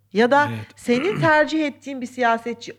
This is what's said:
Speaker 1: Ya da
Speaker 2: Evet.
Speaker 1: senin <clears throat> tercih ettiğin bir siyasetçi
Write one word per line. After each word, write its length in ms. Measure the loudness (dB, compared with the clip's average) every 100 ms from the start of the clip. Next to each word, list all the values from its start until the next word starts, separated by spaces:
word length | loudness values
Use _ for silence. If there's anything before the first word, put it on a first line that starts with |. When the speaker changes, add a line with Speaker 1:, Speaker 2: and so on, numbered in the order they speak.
| _
Speaker 1:
Ya 180 | 0 4
da 180 | 4 2
Speaker 2:
Evet. 120 | -4 -12 -12
Speaker 1:
senin 440 | -2 -2 0 0
<clears throat> 0 |
tercih 460 | 2 4 2 0 -4
ettiğin 340 | -6 -14 -12
bir 60 | -10
siyasetçi 680 | -2 0 0 -4 -10 -12